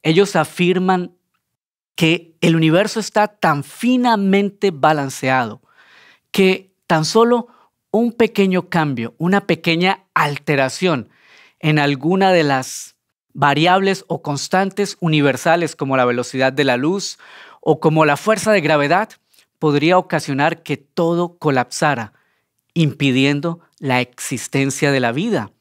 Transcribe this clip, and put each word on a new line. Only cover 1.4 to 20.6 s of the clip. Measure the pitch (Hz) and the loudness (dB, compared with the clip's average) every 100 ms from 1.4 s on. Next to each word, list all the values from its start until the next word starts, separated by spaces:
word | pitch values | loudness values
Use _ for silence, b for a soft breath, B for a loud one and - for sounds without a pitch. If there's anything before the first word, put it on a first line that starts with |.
| _ _ _ _ _ - | _ _ _ _ _ -2
que | 160 170 170 _ | 0 0 -4 _
el | 170 165 | 0 2
universo | 160 165 214 226 | 2 2 0 -4
está | 202 214 208 | -4 0 -2
tan | _ 175 143 | _ -2 -2
finamente | - - 233 254 240 220 196 196 202 196 202 | -6 -6 -2 0 2 2 2 2 0 -2 -4
balanceado | 151 151 156 135 - 131 131 117 104 b b b b b b _ | 0 0 2 -2 -4 -2 0 -2 -8 b b b b b b _
que | - 185 185 - _ _ | 0 2 0 -8 _ _
tan | 160 | -2
solo | 156 220 233 240 240 b b _ _ | 2 2 2 2 -2 b b _ _
un | 208 240 | -2 -2
pequeño | 226 220 220 196 185 180 | 0 -2 2 0 0 -2
cambio, | 175 151 123 117 _ | -2 -2 -4 -8 _
una | 170 202 196 | 0 0 0
pequeña | 165 - 165 185 190 _ | -4 0 0 0 -4 _
alteración | - 151 143 - 143 131 - 185 143 104 b b b b b | -4 -4 -4 -2 0 0 -2 -2 -2 -6 b b b b b
en | 156 151 | 0 2
alguna | 143 143 147 190 190 | 0 -2 -2 2 4
de | 185 | 4
las | 147 135 131 - - _ _ _ _ | 2 -2 -4 -12 -16 _ _ _ _
variables | - 143 143 165 185 196 190 - | -2 0 2 4 4 2 -2 -6
o | 156 | -8
constantes | - 143 - 185 190 196 196 - | -6 -8 -2 -2 -2 -4 -6 -4
universales | 170 156 143 127 170 170 160 - | 0 2 2 0 0 0 0 -6
como | 139 131 | -4 0
la | 123 | 0
velocidad | 120 123 131 131 | -2 -4 -2 -2
de | 135 135 | 0 -2
la | 123 | 0
luz | 147 196 - - B B B B | -2 -4 -8 -14 B B B B
o | - 151 | -2 0
como | 160 156 156 | 2 4 2
la | 143 | 2
fuerza | 208 214 220 | 0 0 2
de | 208 | 0
gravedad | 151 156 143 175 220 - _ b b _ | 2 0 2 0 -2 -12 _ b b _
podría | 156 143 151 180 | 0 2 2 2
ocasionar | 180 165 151 135 151 160 | 0 -6 -4 -2 -2 -2